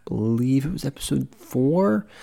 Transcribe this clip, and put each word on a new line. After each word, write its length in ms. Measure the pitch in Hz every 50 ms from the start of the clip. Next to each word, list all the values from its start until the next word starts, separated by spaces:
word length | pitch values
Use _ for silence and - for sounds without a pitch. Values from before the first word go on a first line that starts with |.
| -
believe 600 | - - 107 107 113 113 117 123 131 135 135 135
it 60 | 160
was 120 | 190 156 -
episode 480 | 147 - - - - - 135 131 - -
four 720 | - - - - 127 131 139 165 185 196 202 214 208 208 - - -